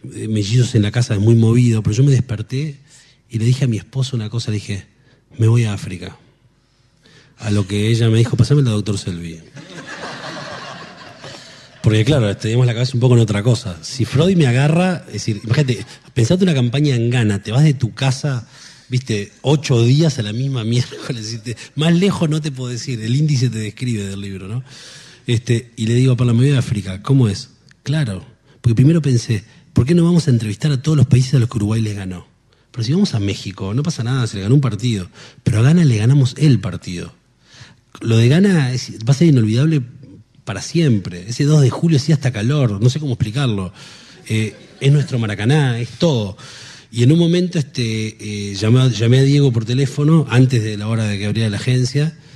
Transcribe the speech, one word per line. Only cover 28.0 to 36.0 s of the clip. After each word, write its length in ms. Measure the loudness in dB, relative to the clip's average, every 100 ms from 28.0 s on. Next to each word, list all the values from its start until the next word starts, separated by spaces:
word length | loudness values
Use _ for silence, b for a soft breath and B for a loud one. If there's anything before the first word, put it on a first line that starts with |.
| -2 -6 -14 _ b b
porque 140 | 0 4
primero 260 | 4 4
pensé, 440 | 2 0 -2 -6 -6 b b
"¿por 140 | 0 2
qué 100 | 4
no 80 |
vamos 240 | 4 2 2
a 40 |
entrevistar 400 | 0 0 -4 -2
a 80 | -2
todos 160 | 0 2
los 80 | 4
países 280 | 4 4 0
a 40 |
los 80 | 0
que 80 | -2
Uruguay 240 | -2 -2
les 140 | -4 -6
ganó?". 320 | -10 -10 -16 _ _ b b
Pero 120 | -8
si 80 | -2
vamos 220 | 0 0
a 60 | 0
México, 540 | -2 -4 -8 -10 -4
no 100 | -4
pasa 200 | -4 -4
nada, 240 | -4 -2 -4
se 80 | -4
le 60 |
ganó 120 | 2 2
un 60 |
partido, 460 | 2 -2 -4 -4 -6 B B B
pero 160 | -2 2
a 20 |
Ghana 240 | 4 4 4
le 120 |
ganamos 380 | 2